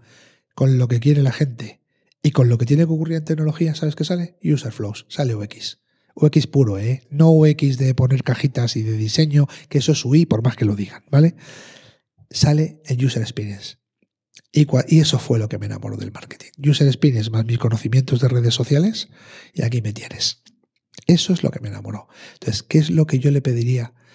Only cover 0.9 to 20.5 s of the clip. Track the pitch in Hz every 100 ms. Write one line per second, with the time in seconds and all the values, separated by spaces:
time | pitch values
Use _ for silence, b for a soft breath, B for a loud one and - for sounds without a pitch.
0.9 | 120 127 147 135 - 147 113 113 - _
1.9 | _ _ _ 151 - 120 117 120 143 165
2.9 | 160 160 160 156 156 156 151 160 151 156
3.9 | 147 151 180 170 _ - 143 120 - 104
4.9 | 107 - - 135 107 101 - - - _
5.9 | _ _ - 151 156 - 139 117 98 107
6.9 | 131 - 147 160 160 156 151 139 127 131
7.9 | 123 127 131 123 120 139 123 117 113 110
8.9 | 110 110 127 156 147 143 B B 143 135
9.9 | 151 120 151 170 120 120 - 107 101 98
10.9 | - - 139 160 - B B B B B
11.9 | B B _ _ - - 151 156 - -
12.9 | 123 131 120 110 - 104 101 - - _
13.9 | _ _ _ _ - _ 151 147 127 -
14.9 | 160 151 123 - 117 107 92 101 101 104
15.9 | 104 - - - - - - 143 147 143
16.9 | 123 147 117 110 113 113 117 120 110 110
17.9 | 123 131 123 127 123 117 - 117 143 190
18.9 | 220 - B B B B - 117 120 107
19.9 | 107 - - - - _